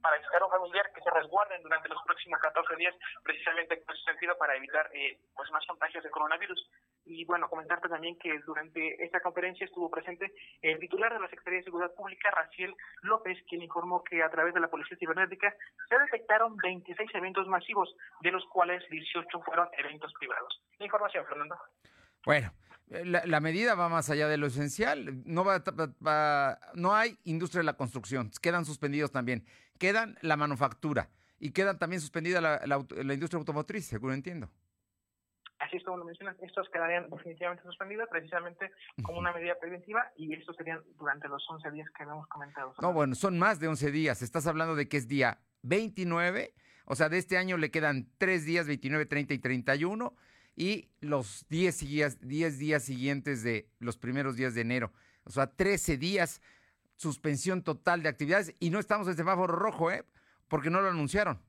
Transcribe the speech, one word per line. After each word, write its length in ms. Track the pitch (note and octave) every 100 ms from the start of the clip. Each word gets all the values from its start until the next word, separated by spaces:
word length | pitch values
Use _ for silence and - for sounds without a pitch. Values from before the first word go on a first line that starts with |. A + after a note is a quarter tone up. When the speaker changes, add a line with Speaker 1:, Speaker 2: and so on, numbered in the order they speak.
Speaker 1:
para 160 | E3 D3+
visitar 240 | - E3+
a 20 |
un 80 | F#3
familiar 320 | F#3 F3+ F3+ G3+
que 80 | -
se 80 | F3
resguarden 540 | D#3+ D3+ F#3 G#3 F#3
durante 260 | A#2+ D#3+ -
los 80 | D3+
próximos 340 | - E3 F3 D#3
catorce 360 | D#3 E3 E3 D#3+
días, 180 | F3 F3 - -
precisamente 480 | - D#3 F3 E3+ E3
en 80 | E3 -
ese 160 | D#3+
sentido, 320 | - D#3 F3 F3
para 180 | D3+
evitar, 300 | C3 C3+ D3+ D3+
eh, 240 | D3 C#3 - _
pues, 160 | - D3+
más 140 | D#3
contagios 400 | D#3 E3+ D#3 E3+
de 60 | D#3+
coronavirus. 500 | D3+ D3+ E3 G3 F#3 - _ _ _ -
Y, 180 | E3
bueno, 240 | E3 F3 D#3
comentarte 400 | D#3+ D#3+ E3+ F3
también 300 | E3 E3 E3+
que 200 | E3+ D3+
durante 580 | D3 D#3 D#3+ D#3+ D#3+ -
esta 180 | E3+ F3+
conferencia 440 | F3 F3 F3+ F3+
estuvo 260 | F#3+ F3+ E3+
presente 400 | D#3+ F#3 F3 F#3+ - - -
el 180 | D#3 D#3+
titular 360 | E3+ F#3+ A3
de 60 | A3+
la 80 | F#3
Secretaría 300 | - - F3+
de 40 |
Seguridad 300 | F#3 E3+ F3
Pública, 360 | F3 G3 F#3 G#3 F#3+
Raciel 400 | D#3 - F#3 F#3+ - -
López, 380 | F#3+ A3 G3+ F3 -
quien 140 | E3+
informó 420 | E3+ E3+ E3+ F3+
que 180 | - E3+
a 60 | D#3+
través 240 | E3 E3
de 80 | F3
la 80 | E3
Policía 300 | D3+ D3 F3
Cibernética 580 | E3 D#3+ F#3+ F#3+ G3+ G3+ - - -
se 100 | B3
detectaron 560 | C#4+ A#3 A3+ G#3+ A3+ G#3+
veintiséis 520 | F#3 F#3 F3+ F3+ A3
eventos 340 | G3+ F#3 F#3+ F#3+
masivos, 480 | F#3 - G3+ F3+ - - -
de 100 | E3+
los 140 | F#3 -
cuales 320 | F#3 F3 F3+ F3
dieciocho 500 | D#3 D#3+ F3 E3 F3
fueron 280 | E3 E3 E3+ C#3+
eventos 340 | C#3+ D3 C#3+ -
privados. 420 | C3+ A2+ A#2 - _ _
La 60 |
información, 400 | G3+ G#3 G3+ F3+ E3+
Fernando. 300 | D3 D3+ F3 - _ - - - _ -
Speaker 2:
Bueno, 260 | D3 G#2+ - _ - _
eh, 140 | - F3
la, 160 | F3
la 160 | F3 D3+
medida 340 | D#3+ E3 A#3+
va 140 | G3 E3+
más 220 | E3 C3
allá 180 | D3 D3+
de 80 | D3+
lo 100 | D3
esencial. 760 | B2+ D3 - A#3+ D3 C3 C3
No 180 | C#3+ E3
va, 160 | F#3 F#3+
va, 300 | F#3 C#3 D#3 - D#3
va, 520 | D3+ D3+ D3 C#3 - -
no 200 | E3+ F3+
hay 240 | G#3 A#3 -
industria 360 | F3 D#3+ F3 F3
de 60 | D#3+
la 100 | C#3
construcción. 540 | B2+ B2+ G2 C3 A2+ -
Quedan 220 | E3+ F3
suspendidos 460 | D#3 D3 D3 C#3+ D3
también. 360 | C#3 A#2+ A#2+ - - _ _
Quedan 380 | F#3 G#3 A3+ -
la 160 | D#3+ D3+
manufactura 720 | D3 C3+ C3+ - D#3 C3 - _ _ _
y 140 | D3+
quedan 260 | F3+ G3 F#3+
también 220 | E3 F3+
suspendida 400 | D3+ E3+ D#3+ F3+
la, 200 | E3 D3 -
la 80 |
auto-, 280 | C#3 C#3+ -
la 120 | C3+
industria 240 | C#3 E3 F3
automotriz, 480 | D3 D3+ D3+ G#3+ -
según 260 | G#2+ C3
entiendo. 380 | C3 D#3 E3+ G#2+ _ _ _ _ _ _ _ _ _ - _ C#3+
Speaker 1:
Sí, 60 | F3+
es 80 |
como 140 | F#3 F3+
lo 60 |
mencionas, 320 | E3+ E3+ G3 F3+
estos 260 | F#3 G3 F#3+
quedarían 380 | E3+ E3 F3 E3+
definitivamente 540 | E3 E3+ D#3+ F3 F3+
suspendidos, 460 | F3 E3+ F#3+ G#3+ A#3
precisamente 600 | E3+ D#3+ F3 F3 E3+ F#3+ - - -
como 160 | A#2 E3+
Speaker 2:
Ujú. 20 |
Speaker 1:
una 120 | F3
medida 220 | F3 E3+ F3
preventiva, 500 | E3 F3+ F3+ A3 B3 -
y 180 | D#3
estos 220 | D#3+ D#3+ E3+
serían 240 | E3 D#3+ - D3+
durante 300 | D3 C#3+ C#3+
los 160 | C#3 -
once 220 | D#3+ D#3
días 180 | D3+ D#3 -
que 60 |
habíamos 240 | D3 D3+ D3+
comentado. 480 | D3+ C#3+ D3 C3 -
Speaker 2:
No, 120 | F3
bueno, 220 | E3+ C#3+
son 240 | B2+ G3 F3
más 220 | G3 F#3
de 80 | D#3+
once 220 | D3 C#3+
días. 320 | C#3+ D#3 B2
Estás 240 | B2 B2+ C#3
hablando 280 | D#3 E3
de 140 | D#3 C#3+
que 80 | D3
es 100 | A#2
día 340 | C#3 B2 G#2+ _ _
veintinueve, 920 | B2 F#3 A3 - F3 E3+ F3 G3 - _ _ - -
o 100 | C3+
sea, 120 | D#3
de 100 | F3
este 200 | F3+ F#3
año 180 | F#3 F3+
le 140 | D#3
quedan 380 | E3 D#3 C3+ - _
tres 260 | F#3 F#3
días, 220 | D3+ E3+ D3+
veintinueve, 400 | C#3+ C3+ D3+ D3+
treinta 260 | C#3+ C#3
y 60 | C#3
treinta 380 | B2+ B2+ A#2+ C#3
y 80 |
uno, 320 | E3 G#3+ A#3+ _ _ _ _ -
y 340 | F3 G#3 - _
los 460 | D3 C#3+ A2 - -
diez 300 | D#3+ F3+ -
días, 400 | C#3 D3 D3 -
diez 380 | B2 D3 E3 C#3
días 240 | D3+ D3+
siguientes 640 | C#3 B2+ C3 C#3+ D3 C3
de 240 | A#2 A2+ - _
los 180 | A#2+ A2+
primeros 380 | A#2+ C3 C3+
días 200 | A#2+ C3
de 80 | A#2
enero. 300 | A#2 B2 A2+ _ _ _
O 60 | -
sea, 240 | C#3 C#3
trece 420 | - F#3+ G3 - C#3
días, 460 | E3 G3 E3+ - - _ _ _ _ _
suspensión 680 | D#3+ C3+ D#3 C#3 F#3 F#3
total 400 | F3 D3+ - F3
de 60 | D#3
actividades, 460 | C3 D3 F#3+ E3 -
y 120 | E3+
no 80 | F#3+
estamos 280 | G3+ G#3+ F#3
en 100 | E3+
semáforo 380 | E3+ F#3 F#3
rojo, 380 | E3+ E3 - E3
¿eh? 120 | F#3 - _ _ _ _
Porque 200 | D#3 C#3+
no 120 | F3+
lo 80 | G3
anunciaron. 500 | E3+ C#3+ G3+ G3+ A#2+